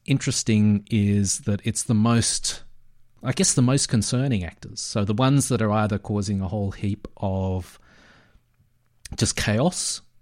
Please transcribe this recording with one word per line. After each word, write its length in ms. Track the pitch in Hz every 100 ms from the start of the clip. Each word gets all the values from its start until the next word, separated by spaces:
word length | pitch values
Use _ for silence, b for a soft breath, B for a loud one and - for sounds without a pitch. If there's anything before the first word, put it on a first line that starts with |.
| -
interesting 800 | 135 139 - - 107 107 101 -
is 520 | 110 101 101 98 -
that 200 | - 101
it's 200 | 117 -
the 100 | -
most, 720 | 107 113 117 - - - - - - - - - -
I 100 | 127
guess, 220 | - 190
the 80 | -
most 280 | 123 139 -
concerning 540 | 113 - 123 139 107
actors. 380 | 85 - - 110
So 240 | - 110 101
the 80 |
ones 360 | 107 131 143 -
that 120 | 120
are 100 | 107
either 280 | 107 107 104
causing 420 | - 104 101 98
a 60 | 92
whole 240 | 107 98
heap 360 | - 101 101 - -
of 600 | 98 95 95 92 87 - b b b b b b _ _ _ _ _ _ - -
just 200 | 101 -
chaos 640 | - 107 170 - - - - _